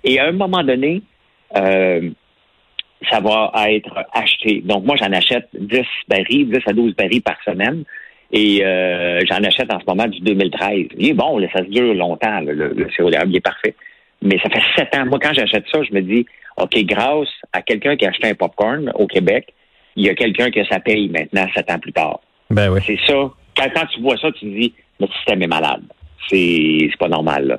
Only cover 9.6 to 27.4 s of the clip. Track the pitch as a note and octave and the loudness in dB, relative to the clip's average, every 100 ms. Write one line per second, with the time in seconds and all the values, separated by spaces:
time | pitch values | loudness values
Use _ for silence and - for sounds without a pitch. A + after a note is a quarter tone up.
9.6 | A#2+ F#2 - F#2 A#2 F2+ F2+ G2 F#2+ - | -2 -4 -2 0 -2 -2 -2 0 0 -2
10.6 | G2 G#2 - - B2 C#3+ B2 B2 F#2 F#2+ | -2 -2 -4 0 0 2 0 0 0 -2
11.6 | F#2 G#2 B2 G2 F2 E2 A2+ G#2 D2 D2+ | 0 0 2 2 0 -2 -2 -2 -4 -2
12.6 | D2+ - - - F2 D#2 F#2 F2+ G2 - | -2 -2 -4 0 2 2 2 0 0 -2
13.6 | G#2+ - - - _ _ G2 G2 G2+ A2 | -4 -6 -20 -20 _ _ 0 2 0 0
14.6 | - - C#3 C#3+ B2+ C3+ D3 C#3+ G#2 G#2+ | 0 0 0 -2 0 0 0 0 0 -2
15.6 | - D#3 C#3 G2+ F#2 A2+ A#2+ - - - | -2 -2 0 -2 2 0 0 -8 -16 -6
16.6 | F#2 A#2 G2+ G2+ B2 D3+ C#3+ - - F#2 | -2 0 0 0 0 0 -2 -8 -8 -8
17.6 | - A2 C3+ C#3+ G2 F2+ A2+ G2 F2 - | -4 -2 0 0 0 0 -2 0 -2 0
18.6 | G#2+ D3 C#3 - G2+ F#2+ F2+ A2+ - _ | 0 0 -4 -2 0 2 2 0 -2 _
19.6 | _ _ _ - G2+ F2+ A#2+ G2 B2 A2 | _ _ _ 0 0 2 -2 0 0 0
20.6 | G2 F#2+ A#2+ A2 G2 E2 D2+ G2 F#2 G#2+ | 0 -2 0 0 0 -2 -2 -2 0 -2
21.6 | - E2+ - - D#2 - _ _ _ G#2 | -4 -6 -2 -2 -2 -4 _ _ _ 2
22.6 | G2+ F#2+ G2 G2+ - C#3+ C#3 - _ - | 4 2 0 0 2 2 0 -6 _ -2
23.6 | C3+ D#3+ D#3+ - B2 A#2 D#3 - G#2+ G2+ | 0 -2 -4 -2 0 0 -2 -4 -10 -2
24.6 | A#2 _ _ _ G2 - - G2 E2+ D#2+ | -4 _ _ _ -4 -2 -2 0 2 2
25.6 | D#2 B1 - - - - - G2 F2 E2+ | 0 -2 -8 -20 -20 -18 -2 2 4 2
26.6 | D#2 D#2 D#2 - F2 D#2+ D#2+ C#2+ | 2 2 0 0 0 0 0 0